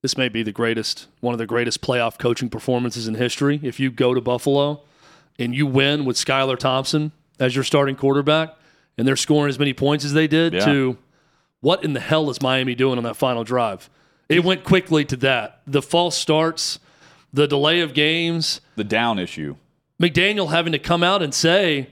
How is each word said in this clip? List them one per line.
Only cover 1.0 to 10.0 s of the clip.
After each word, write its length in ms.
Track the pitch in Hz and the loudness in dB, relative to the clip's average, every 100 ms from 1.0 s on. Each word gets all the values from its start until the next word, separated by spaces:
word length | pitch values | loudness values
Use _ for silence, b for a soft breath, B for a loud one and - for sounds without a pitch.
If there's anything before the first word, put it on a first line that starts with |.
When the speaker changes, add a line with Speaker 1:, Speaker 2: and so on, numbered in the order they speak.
| - _ | -14 _
Speaker 1:
one 120 | 120 | -6
of 60 | 120 | -4
the 80 | 113 | -2
greatest 340 | 120 120 - | -2 -2 -4
playoff 380 | - 123 117 - | -2 0 -2 -2
coaching 320 | 123 117 123 | -2 0 -4
performances 580 | 110 - 123 123 120 110 | -6 -2 -2 -2 -6 -6
in 60 | |
history. 440 | 110 120 - 143 147 | -2 -2 0 0 0
If 180 | 143 - | -4 -4
you 100 | 135 | -4
go 240 | 117 127 | 2 2
to 60 | 127 | 2
Buffalo 640 | 120 123 - 139 143 147 b b b b b - | 0 -2 2 2 0 -4 b b b b b -8
and 160 | 120 | -6
you 120 | 127 147 | -2 2
win 380 | 131 139 151 | 2 2 2
with 120 | 135 120 | -2 -2
Skylar 420 | - 135 135 127 | 0 0 0 -2
Thompson 540 | 135 131 131 156 151 _ _ _ | 0 -2 0 -2 -2 _ _ _
as 140 | 127 | 0
your 100 | 127 | 0
starting 320 | 127 147 139 135 | 2 2 2 0
quarterback 580 | 139 139 139 156 160 - b b b - | 2 2 2 2 0 -10 b b b -2
and 100 | 127 | 0
they're 80 | 131 | 0
scoring 320 | - 151 143 | 2 2 2
as 100 | 127 | 0
many 140 | 143 | -2
points 320 | 127 139 147 | 0 0 0